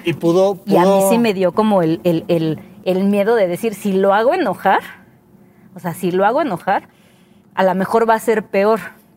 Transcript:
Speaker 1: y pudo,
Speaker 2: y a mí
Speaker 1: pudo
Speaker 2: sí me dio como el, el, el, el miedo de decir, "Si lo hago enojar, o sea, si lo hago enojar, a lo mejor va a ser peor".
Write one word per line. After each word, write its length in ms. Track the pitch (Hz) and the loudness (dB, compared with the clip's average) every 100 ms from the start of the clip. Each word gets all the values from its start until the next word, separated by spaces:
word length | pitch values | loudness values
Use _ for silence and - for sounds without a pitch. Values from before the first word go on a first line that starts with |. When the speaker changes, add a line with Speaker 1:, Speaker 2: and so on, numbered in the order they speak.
Speaker 1:
y 100 | 170 | -6
pudo, 460 | 165 170 175 190 196 208 | -2 0 2 2 -2 0
Speaker 2:
y 100 | 196 | 2
a 40 | |
mí 60 | 180 | 4
Speaker 1:
pudo 220 | 196 294 | 4 2
Speaker 2:
sí 80 | 233 | 2
me 160 | 233 | 0
dio 200 | 190 180 | 0 -2
como 280 | 170 220 202 | 0 0 2
el, 200 | 160 165 | 0 0
el, 220 | 180 165 - | -2 -2 -2
el, 320 | 170 160 151 - - | -2 -2 -6 -10 -10
el 200 | - 185 196 | -4 -2 0
miedo 300 | 202 202 233 | 0 0 0
de 120 | 185 | 0
decir, 260 | 175 226 | -2 -6
"Si 200 | 202 208 | -6 -2
lo 200 | 190 196 | 0 2
hago 200 | 202 233 | 2 2
enojar, 480 | 370 254 175 190 214 - - - _ _ _ _ _ - 180 | 0 -2 -2 0 0 -2 -16 -20 _ _ _ _ _ -20 -12
o 40 | |
sea, 140 | 180 | -10
si 180 | 160 185 | -6 -2
lo 140 | 185 196 | 0 2
hago 160 | 262 | 0
enojar, 480 | 311 170 - 220 - _ _ _ _ _ _ - | -2 -4 -2 -4 -4 _ _ _ _ _ _ -2
a 80 | |
lo 100 | 190 | 0
mejor 340 | 180 185 226 220 | 0 0 0 2
va 60 | 220 | 0
a 40 | |
ser 240 | - 220 | 0 -2
peor". 380 | 214 196 208 220 - - _ | -2 0 0 0 -4 -18 _